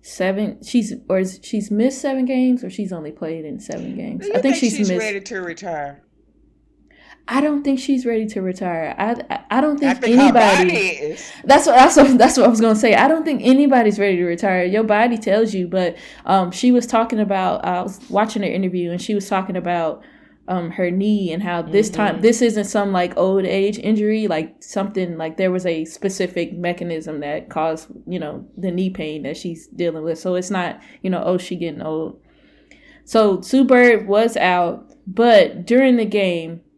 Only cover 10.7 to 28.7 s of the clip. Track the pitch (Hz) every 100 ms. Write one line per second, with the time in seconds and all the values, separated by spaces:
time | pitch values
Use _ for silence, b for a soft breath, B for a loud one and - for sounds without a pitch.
10.7 | 220 185 147 147 170 - - - 208 240
11.7 | 240 277 302 277 254 233 - 240 226 226
12.7 | 214 226 - 262 320 311 277 233 262 285
13.7 | 262 220 208 202 180 175 170 202 185 180
14.7 | 202 220 208 240 233 214 202 226 190 175
15.7 | 185 180 170 B B - 190 175 180 247
16.7 | 247 233 233 226 220 208 196 185 160 -
17.7 | 180 185 190 - 196 214 214 190 185 190
18.7 | 180 175 175 - 208 190 190 190 185 175
19.7 | 175 160 - b b b b - 185 170
20.7 | 180 180 185 202 208 185 160 196 175 160
21.7 | 196 214 - 208 156 220 240 240 214 202
22.7 | 214 202 190 180 - 190 196 190 196 196
23.7 | 214 202 214 208 220 214 160 156 _ -
24.7 | 196 202 202 180 165 160 160 185 180 180
25.7 | 165 160 - 202 190 180 180 170 170 175
26.7 | 175 175 160 160 147 143 156 - - 160
27.7 | 160 - - - 180 151 - - - 185